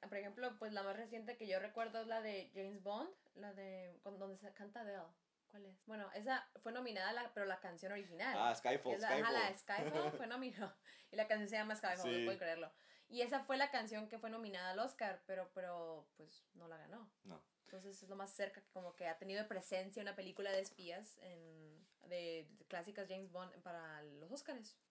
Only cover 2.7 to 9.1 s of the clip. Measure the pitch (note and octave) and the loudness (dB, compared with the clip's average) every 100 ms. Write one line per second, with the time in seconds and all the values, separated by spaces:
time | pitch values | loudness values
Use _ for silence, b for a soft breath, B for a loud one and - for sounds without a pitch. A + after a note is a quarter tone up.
2.7 | G3+ F#3+ G#3+ E4+ - _ - G3+ G3 G3 | -4 0 0 -2 -6 _ -12 -10 -8 -6
3.7 | F#3+ F3+ E3+ G3+ G3+ G3 F#3+ G3+ G3 G3+ | -6 -8 -10 -8 -6 -6 -6 -12 -10 -10
4.7 | A#3+ G#3+ G3 E3 - _ _ _ G3+ G3 | -6 -6 -6 -8 -14 _ _ _ -16 -16
5.7 | F#3+ - G#3+ G3 G#3 A3 C4 - - A3+ | -14 -8 -6 -4 -2 2 0 0 -8 -4
6.7 | B3 B3 G3+ G3 A#3+ A#3+ G#3 G3 F#3 F#3 | -2 -2 2 2 2 -2 0 0 0 -4
7.7 | E3+ F#3+ G3+ F#3 E3+ B3 G3+ A#2+ A2+ B2 | -4 -4 -4 -4 0 2 6 6 6 6
8.7 | D3 C3 A#2+ - | 6 4 4 6